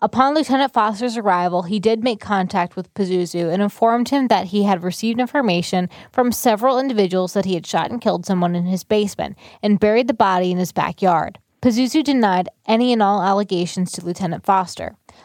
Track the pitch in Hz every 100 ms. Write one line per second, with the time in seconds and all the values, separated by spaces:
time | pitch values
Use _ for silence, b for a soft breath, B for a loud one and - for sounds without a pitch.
0 | 202 226 269 302 285 262 277 - 214 202
1 | 247 226 202 180 180 175 175 214 202 226
2 | 247 214 - 202 185 190 175 - 175 -
3 | 185 180 175 175 170 185 202 - 226 233
4 | 240 277 247 202 185 202 202 185 180 -
5 | 220 226 247 294 233 175 170 185 180 B
6 | B - 247 214 247 208 254 254 269 214
7 | 190 185 185 202 190 175 - 175 - 233
8 | 220 175 175 185 175 175 175 185 - 214
9 | 208 - - - B B 208 208 208 226
10 | 247 247 202 180 180 180 180 - 151 -
11 | 190 165 160 - _ _ 247 226 254 311
12 | 277 269 208 180 180 - - 226 247 233
13 | 196 202 185 196 208 180 175 - 180 -
14 | 175 175 175 165 - 190 180 - 80 -
15 | _ b